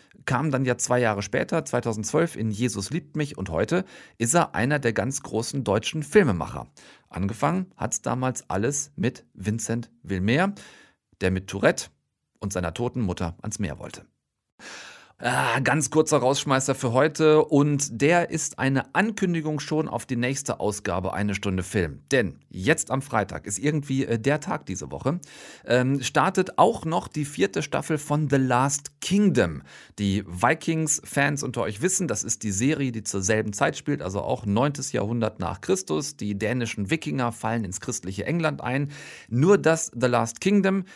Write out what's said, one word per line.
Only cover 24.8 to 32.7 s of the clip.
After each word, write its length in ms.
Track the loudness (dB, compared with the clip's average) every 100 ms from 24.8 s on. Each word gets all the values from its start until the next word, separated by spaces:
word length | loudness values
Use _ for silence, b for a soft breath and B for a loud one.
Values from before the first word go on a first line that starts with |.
| -8
Woche, 300 | -6 -4 -4 -6 B B B 2
ähm, 380 | 2 4 0
startet 540 | 0 2 2 2 0 4
auch 260 | 2 2
noch 240 | -2 -4 -4
die 160 | -6
vierte 380 | -6 -2 -2 -2
Staffel 360 | -2 -2 -2 -2
von 320 | 0 -2 2
The 60 | 2
Last 640 | 4 2 2 -2 -8 -10
Kingdom. 600 | 0 2 4 4 2 0 -12 B B -2
Die 260 | 0 0 -2
Vikings-Fans 1160 | 0 2 2 0 -2 0 -2 -2 0 0 0
unter 180 | -4 -4
euch 200 | -4 -2
wissen, 280 | -2 -2 -2
das 160 | -4 -4
ist 180 | -4
die 80 | -4
Serie, 400 | 0 0